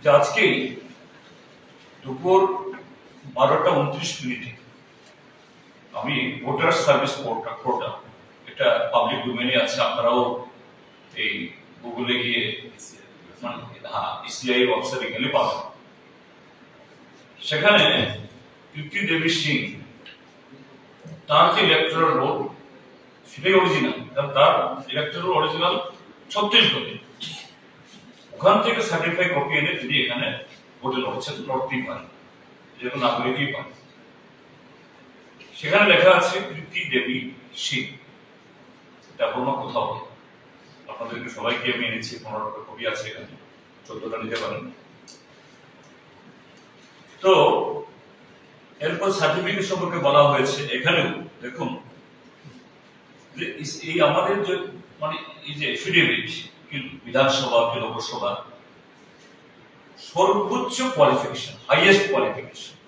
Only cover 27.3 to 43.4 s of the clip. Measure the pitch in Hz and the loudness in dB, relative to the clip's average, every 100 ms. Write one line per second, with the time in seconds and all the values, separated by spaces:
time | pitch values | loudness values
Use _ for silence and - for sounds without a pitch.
27.3 | - - - - - - - - - - | -14 -18 -20 -20 -20 -20 -20 -20 -20 -20
28.3 | - 185 214 233 226 - 165 170 170 175 | 2 4 6 4 0 0 -2 -2 0 0
29.3 | 180 - 151 156 - 127 151 - 123 - | 0 0 0 0 -4 -2 0 0 -2 -4
30.3 | - - - - - 127 127 123 101 - | -6 -14 -20 -20 -8 -4 -4 -4 -6 -8
31.3 | - 127 131 135 127 127 - - - - | -10 -6 -4 -2 -4 -6 -10 -12 -20 -20
32.3 | - - - - - 123 135 120 120 127 | -20 -20 -20 -20 -12 -8 -2 0 0 -2
33.3 | 131 139 143 - - - - - - - | -2 -4 -6 -10 -18 -20 -20 -20 -20 -20
34.3 | - - - - - - - - - - | -20 -20 -20 -20 -20 -20 -20 -20 -20 -20
35.3 | - - - - 202 208 - 185 - - | -20 -20 -10 0 4 6 8 8 8 4
36.3 | 190 - 156 - - - 127 123 127 127 | -2 -6 -10 -10 -8 -2 -2 0 -4 -6
37.3 | - - - - 131 135 - - - - | -14 -18 -8 -4 -4 -6 -12 -20 -20 -20
38.3 | - - - - - - - - - - | -20 -20 -20 -20 -20 -20 -20 -20 -4 -2
39.3 | - 127 - - - - - - - - | 0 -2 -4 -4 -4 -4 -6 -12 -20 -20
40.3 | - - - - - - - - - 123 | -20 -20 -20 -20 -20 -16 -12 -10 -10 -12
41.3 | - 117 123 127 117 113 110 - - 113 | -8 -4 -4 -4 -4 -4 -6 -10 -12 -10
42.3 | 107 - - - - 180 - - - - | -8 -8 -10 -16 -8 -6 -6 -10 -12 -16
43.3 | - | -20